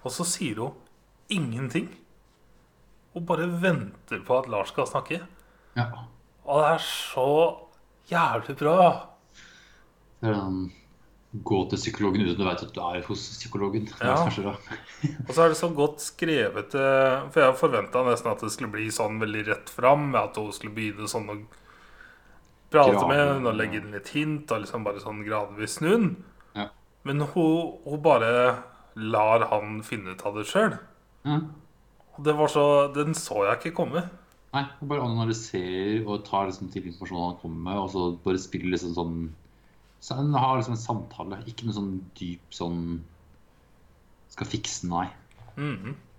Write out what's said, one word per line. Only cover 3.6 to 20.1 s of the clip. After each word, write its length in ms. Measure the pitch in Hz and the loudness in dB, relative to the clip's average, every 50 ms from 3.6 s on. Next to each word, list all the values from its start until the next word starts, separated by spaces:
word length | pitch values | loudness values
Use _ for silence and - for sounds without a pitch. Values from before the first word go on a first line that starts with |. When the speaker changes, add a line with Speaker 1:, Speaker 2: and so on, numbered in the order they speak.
| 175 190 170 139 107 196 - - - - - 95 92 | 2 2 2 2 0 -6 -12 -18 -10 -8 -8 -8 0
Speaker 1:
på 140 | - 123 127 | 2 2 2
at 80 | 127 | 2
Lars 220 | 127 113 101 95 - | 0 -2 -2 -2 -2
skal 160 | - - 131 | 0 -2 -2
snakke. 300 | - - 139 123 - 156 175 170 - - - - _ _ _ _ _ _ | 0 -2 -4 -4 -4 -8 -8 -8 -12 -20 -20 -20 _ _ _ _ _ _
Speaker 2:
Ja. 140 | 123 117 113 117 - - - - - _ _ _ _ _ | -2 -2 -2 -2 -10 -14 -16 -18 -20 _ _ _ _ _
Speaker 1:
Og 160 | 143 139 147 | 0 2 4
det 80 | 151 147 | 4 4
er 80 | 165 156 | 4 2
så 800 | - - - - - - - 135 127 139 147 156 165 160 - - - - _ _ _ _ _ _ _ - | 0 -6 -6 -6 -8 -6 0 0 2 4 6 6 6 4 2 -2 -16 -20 _ _ _ _ _ _ _ -2
jævlig 460 | 175 170 170 139 113 113 107 - 139 | 2 2 2 2 2 -2 -4 -6 -6
bra. 200 | - 147 151 165 190 185 170 135 - - - - _ _ _ _ - - - - - - _ - _ - _ _ _ _ _ _ _ | 0 2 4 6 8 8 8 6 4 -6 -14 -20 _ _ _ _ -20 -20 -20 -20 -20 -20 _ -20 _ -20 _ _ _ _ _ _ _
Speaker 2:
Det 80 | - 110 | -2 -2
er 40 | 107 104 | 0 0
den, 320 | 95 95 92 92 92 90 - - _ _ - _ _ _ _ _ _ _ - 107 - | -2 -2 -4 -4 -4 -6 -10 -16 _ _ -20 _ _ _ _ _ _ _ -12 -10 -2
gå 140 | - 104 98 90 90 | 0 2 2 2 0
til 80 | - | -2
psykologen 440 | - - - - - 104 98 95 107 104 | -4 -4 -6 -2 0 0 2 2 2 2
uten 140 | 87 87 82 | 2 2 0
du 60 | 98 | 0
vet 160 | 95 87 82 85 | -2 -2 -4 -6
at 80 | 80 | -10
du 80 | - 92 | -8 -6
er 220 | 87 87 90 90 87 | -6 -4 -4 -4 -6
hos 220 | - 104 95 - - - | -6 -8 -8 -8 -12 -12
psykologen. 540 | - - - - 107 98 98 98 113 104 - | -12 -14 -8 -4 -4 -2 -2 -2 -4 -4 -6
Det 80 | - - | -8 -4
er 80 | 117 123 131 | 0 0 2
Speaker 1:
Ja. 20 | 151 170 | 2 2
Speaker 2:
kanskje 200 | 151 113 107 95 | 2 0 -2 -4
bra. 120 | 101 101 - - - 113 - - - | -6 -6 -8 -12 -14 -14 -14 -14 -18
<laughs> 380 | - - - 143 - - 123 | -14 -6 -6 -6 -6 -6 -8
Speaker 1:
Og 60 | - - | -2 4
så 80 | 160 165 | 6 6
er 60 | 165 | 6
det 80 | 156 156 | 6 2
så 80 | - 170 160 | -2 -2 2
godt 240 | 143 143 151 151 - | 2 2 0 0 -4
skrevet, 760 | - - - - 175 165 160 139 110 98 - 101 104 - - | -12 -12 -6 -4 0 2 2 2 2 2 0 -4 -8 -4 -2
eh, 520 | 139 135 139 135 135 135 135 127 135 139 143 | 2 4 4 6 6 6 6 4 2 -2 0
for 120 | - 160 | 4 6
jeg 160 | 143 127 127 - | 6 6 6 6
forventet 480 | - 156 131 107 98 - - 123 127 | 2 2 2 2 -2 0 0 2 4
nesten 240 | 123 117 - - 117 | 4 2 2 2 -2
at 80 | 104 - | -2 -2
det 120 | - 107 - | -4 -6 -6
skulle 180 | - 131 110 | -6 -8 -6
bli 160 | 104 107 110 | -6 -6 -6
sånn 320 | 110 107 - 113 107 107 110 | -4 -2 -2 -2 -2 0 -2
veldig 240 | 110 107 104 107 104 107 | -4 -4 -4 -4 -2 -2
rett 200 | 107 - - - | -4 -4 -4 -12
fram, 420 | - - 120 127 143 147 147 143 | -6 4 6 6 6 6 4 0